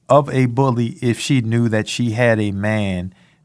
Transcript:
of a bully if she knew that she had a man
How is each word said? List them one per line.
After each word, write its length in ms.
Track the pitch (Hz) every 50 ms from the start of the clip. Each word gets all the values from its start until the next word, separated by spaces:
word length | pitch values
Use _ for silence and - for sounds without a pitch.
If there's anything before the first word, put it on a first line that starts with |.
| _ -
of 200 | 131 147 143 143
a 160 | 135 131 131
bully 520 | 120 120 131 139 135 117 117 120 117 - -
if 180 | 127 120 110 -
she 220 | - - 143 131
knew 280 | 113 110 117 117 117 110
that 180 | 110 107 104 -
she 220 | - - 120 117
had 260 | 107 120 123 117 113 107
a 120 | 104 104
man 640 | 98 98 101 107 110 107 101 98 92 90 90 92 - _ _ _ _ _